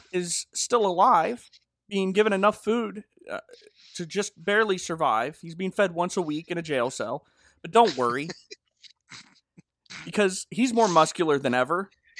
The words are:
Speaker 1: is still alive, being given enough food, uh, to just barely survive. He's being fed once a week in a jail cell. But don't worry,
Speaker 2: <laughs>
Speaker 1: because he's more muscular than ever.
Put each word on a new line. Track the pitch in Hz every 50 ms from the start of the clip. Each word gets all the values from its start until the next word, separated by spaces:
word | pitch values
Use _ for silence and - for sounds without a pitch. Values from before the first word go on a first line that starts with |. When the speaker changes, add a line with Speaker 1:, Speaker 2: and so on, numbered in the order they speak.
| - _ -
Speaker 1:
is | 180 180 175 170 - - _ -
still | - - - 240 240 214
alive, | 190 180 170 196 262 233 170 160 185 240 247 - _ _ _ _ _ _ _ _ -
being | 208 196 190 190 190
given | 202 214 220 202
enough | 190 196 214 208 - -
food, | 214 220 240 233 208 190 208 208 _ _ _ - -
uh, | - - - _ - - _ _ _ _ _ - -
to | - 175
just | 156 165 196 202 - - - 165
barely | 196 208 214 226 214 190 180
survive. | - - 170 160 156 135 110 110 120 139 160 -
He's | - 165 165
being | 170 190 185
fed | - - 202 185 170
once | 165 175 185 -
a | 202
week | 175 151 151 151 165 -
in | 180 170
a |
jail | 165 156 147 131 120 127
cell. | - - 113 107 127 151 _ _ _ _ _ _ _ _
But | - 170
don't | 165 226 240 202 143 127
worry, | 123 120 120 131 147 170 180 - _ - - - _ _ _ _ - - _ _ _ -
Speaker 2:
<laughs> | - - - _ _ _ _ _ _ _ - _ _ _ _ - - - -
Speaker 1:
because | 175 - - 208 190 185 - - -
he's | - 151 240 262 220
more | 233 226 202
muscular | 170 160 156 156 - - 170 156 147 139
than | 135 131 123
ever. | 127 127 131 165 180 196 - _ _ _ _ _ -